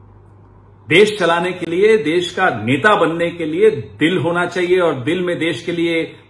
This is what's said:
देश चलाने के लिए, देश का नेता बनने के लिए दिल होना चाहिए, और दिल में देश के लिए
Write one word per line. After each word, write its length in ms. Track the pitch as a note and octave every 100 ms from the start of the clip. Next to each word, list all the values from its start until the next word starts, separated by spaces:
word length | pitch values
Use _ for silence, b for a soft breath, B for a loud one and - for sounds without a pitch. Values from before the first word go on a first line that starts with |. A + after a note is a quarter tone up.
| - - - - - - - - -
देश 300 | D#3+ G#3 -
चलाने 340 | E3+ E3+ F3+
के 140 | F#3 -
लिए, 320 | E3+ G#3 A3
देश 320 | D3+ F3 F3
का 200 | - F#3
नेता 440 | B2 A2 C#3+ G#3+
बनने 360 | G#3 D#3+ E3+ E3+
के 160 | E3+ D#3+
लिए 240 | D#3+ G#3+
दिल 480 | B2+ - - D#3 F3+
होना 280 | D#3+ E3+ F3
चाहिए, 340 | F#3 F3 F#3
और 140 | E3+
दिल 300 | C3+ B2 F3+
में 140 | F3+ D#3
देश 240 | E3 -
के 100 | -
लिए 440 | E3+ E3+ E3 D#3+ - -